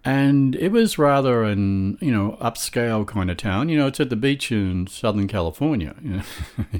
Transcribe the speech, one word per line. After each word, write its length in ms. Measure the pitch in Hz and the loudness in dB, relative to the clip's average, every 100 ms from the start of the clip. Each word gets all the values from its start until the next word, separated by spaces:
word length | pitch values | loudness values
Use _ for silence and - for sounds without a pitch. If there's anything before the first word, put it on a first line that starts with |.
And 520 | - 139 139 139 135 | 0 2 4 4 2
it 160 | 127 180 | 0 2
was 260 | 233 226 - | 2 2 2
rather 460 | 147 139 135 120 | 4 4 4 2
an, 540 | 107 101 98 98 95 - | 2 2 2 2 0 -2
you 100 | 160 | 0
know, 260 | 110 101 - | 0 0 -2
upscale 640 | 117 - - 123 120 110 98 | -6 -4 -4 -2 0 0 -2
kind 240 | 104 90 | -2 -2
of 60 | 87 | -2
town. 320 | 104 95 156 | -2 0 2
You 80 | 151 | 2
know, 100 | 139 | 2
it's 120 | 135 | 0
at 100 | 147 | -2
the 60 | |
beach 360 | 110 139 139 - | 0 0 -2 -2
in 360 | 113 95 90 90 | 0 0 -2 -4
Southern 400 | - 113 104 98 | -2 -2 0 -2
California, 680 | 104 82 - 151 131 78 - | -2 -4 -2 -2 -2 -4 -10
you 160 | 147 95 | -6 -6
know, 60 | - - 82 | -8 -12 -10
<laughs> 140 | - 107 | -8 -6